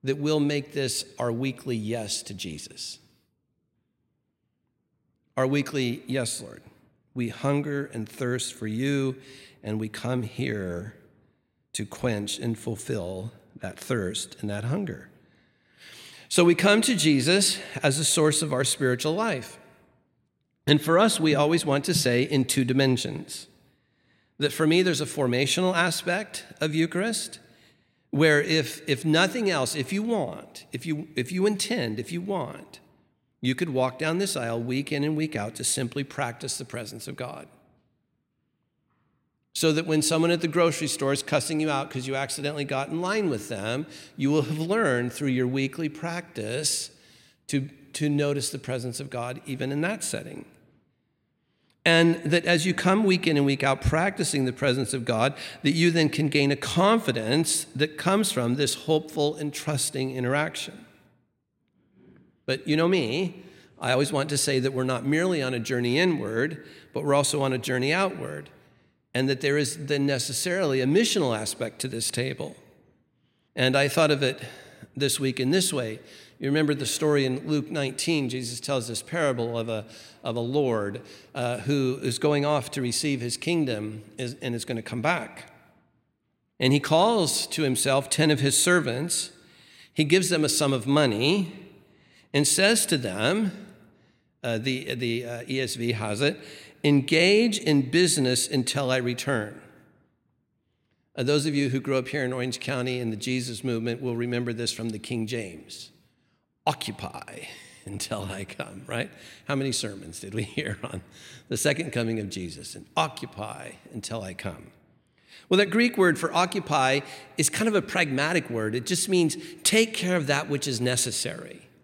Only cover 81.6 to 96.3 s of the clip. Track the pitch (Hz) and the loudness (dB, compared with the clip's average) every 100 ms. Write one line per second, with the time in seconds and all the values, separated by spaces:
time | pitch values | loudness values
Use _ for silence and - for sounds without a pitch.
81.6 | 107 143 127 135 - 117 151 147 143 147 | 0 0 2 0 -2 0 2 2 2 0
82.6 | 123 - 123 117 151 139 120 - - 170 | -2 -4 -2 -2 -2 -2 -4 -4 0 0
83.6 | 139 107 107 107 107 - 123 139 131 120 | 0 -2 -6 -10 -14 -8 -8 -6 -6 -6
84.6 | - 117 110 120 139 175 113 - - - | -4 -6 -4 -4 -2 -2 -4 -14 -20 -20
85.6 | _ _ _ _ _ _ _ _ _ _ | _ _ _ _ _ _ _ _ _ _
86.6 | 127 143 139 156 208 233 156 - - - | 4 4 4 4 6 4 2 0 -4 -2
87.6 | 147 123 143 135 139 - 156 147 139 - | 0 2 2 0 0 2 4 4 4 4
88.6 | - 175 139 120 165 - - - - - | 4 4 2 -4 -2 -4 -4 -12 -20 -20
89.6 | - - - - 151 180 185 170 151 - | -20 -20 -10 0 4 4 4 2 2 2
90.6 | 143 135 113 143 139 104 135 196 170 - | 2 2 2 4 4 4 2 2 0 -6
91.6 | - - _ _ _ _ _ 143 147 - | -18 -20 _ _ _ _ _ 2 2 4
92.6 | 196 226 - 156 120 92 117 196 208 - | 4 4 2 0 0 0 2 2 0 -4
93.6 | - - - _ _ _ _ _ 120 113 | -16 -20 -20 _ _ _ _ _ -4 -2
94.6 | 127 131 135 127 120 117 120 120 120 131 | 0 -4 -4 -4 -2 -2 -4 -10 -4 -2
95.6 | 127 123 117 110 107 104 143 | -2 -2 -2 -2 -2 0 0